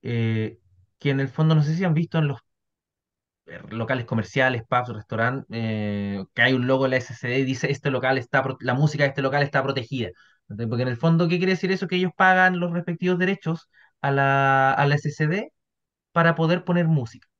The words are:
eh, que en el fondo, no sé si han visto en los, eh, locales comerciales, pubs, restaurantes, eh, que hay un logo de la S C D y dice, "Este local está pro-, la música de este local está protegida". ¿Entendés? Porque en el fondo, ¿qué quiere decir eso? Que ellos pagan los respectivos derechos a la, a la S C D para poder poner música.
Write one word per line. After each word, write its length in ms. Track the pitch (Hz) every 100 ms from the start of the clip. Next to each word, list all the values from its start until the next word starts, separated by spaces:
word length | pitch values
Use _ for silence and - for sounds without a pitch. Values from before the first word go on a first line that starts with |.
eh, 560 | 117 117 113 110 110 - _ _ _ _
que 120 | 143
en 80 | 135
el 80 | 135
fondo, 260 | - 160 156
no 80 |
sé 120 | 147 160
si 80 |
han 100 | 185
visto 240 | 156 170 165
en 100 | 147
los, 100 | 117 _ _ _ _ _ _ _ _ _ _ -
eh, 140 | 85 -
locales 360 | 117 113 131 117
comerciales, 580 | 113 104 135 131 123 -
pubs, 220 | 123 120
restaurantes, 560 | 107 - 110 117 135 -
eh, 720 | 113 113 107 104 101 101 101 95
que 80 | -
hay 120 | 120
un 140 | 131 127
logo 180 | 131 135
de 60 |
la 60 | 127
S 160 | 123
C 140 | 120 120
D 120 | 127
y 40 | 131
dice, 260 | 127 135
"Este 200 | 143 147
local 260 | 131 131 131
está 260 | 120 139
pro-, 140 | 127 123
la 120 | 123
música 300 | 127 147 139
de 60 | 139
este 120 | 143
local 220 | 135 143
está 200 | 143 139
protegida". 460 | 131 131 113 135 104 - _ _ _
¿Entendés? 180 | 104 117
Porque 140 | 117
en 60 | 127
el 80 | 120
fondo, 300 | 165 165 170
¿qué 80 | 175
quiere 160 | 185
decir 180 | 185 185
eso? 160 | 190 180
Que 80 | 180
ellos 140 | 185 -
pagan 440 | 185 185 185 180
los 120 | 175
respectivos 460 | 170 170 165 180 180
derechos 500 | 185 196 160 165 _ _ _ _
a 100 | 139
la, 600 | 139 139 139 135 135 135
a 120 | 135 143
la 80 | 147
S 140 | -
C 160 | - 156
D 260 | 190 277 _ _ _ _ _ _
para 240 | 170 165 160
poder 280 | 160 175 175
poner 220 | 175 165
música. 400 | 156 117 - _